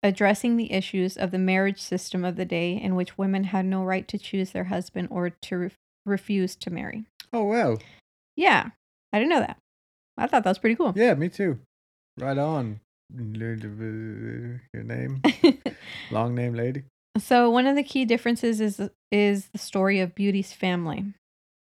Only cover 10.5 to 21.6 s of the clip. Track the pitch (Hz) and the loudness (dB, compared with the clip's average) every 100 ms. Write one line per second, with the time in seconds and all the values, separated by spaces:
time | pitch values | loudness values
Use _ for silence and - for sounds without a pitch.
10.5 | 190 220 233 277 196 240 143 175 - 185 | 2 2 2 2 4 4 4 0 -2 -2
11.5 | 120 _ _ _ _ _ - 131 139 151 | -2 _ _ _ _ _ -8 -4 0 0
12.5 | 151 113 104 _ _ _ 127 110 110 113 | 0 -4 -8 _ _ _ -10 -8 -6 -6
13.5 | 113 107 107 110 110 110 107 113 117 120 | -6 -8 -10 -8 -8 -10 -10 -10 -10 -10
14.5 | 120 - 113 110 123 131 135 254 - 302 | -12 -12 -12 -8 -6 -6 0 0 6 4
15.5 | - - - - - - 110 120 120 120 | 4 -6 -10 -16 -16 -4 -2 0 0 -2
16.5 | 117 123 135 - _ _ 214 - 247 240 | -2 -2 -4 -12 _ _ -6 4 6 6
17.5 | 240 269 277 285 269 226 233 233 233 233 | 6 4 2 0 -2 2 2 2 0 0
18.5 | 220 214 196 196 _ - 208 208 196 - | 2 0 -2 -8 _ 0 4 4 2 -2
19.5 | - - 196 190 196 180 - 202 196 185 | -12 -4 2 2 2 0 0 0 0 -2
20.5 | - 185 175 165 151 196 - _ _ _ | -4 -2 0 -2 -4 -8 -10 _ _ _
21.5 | _ | _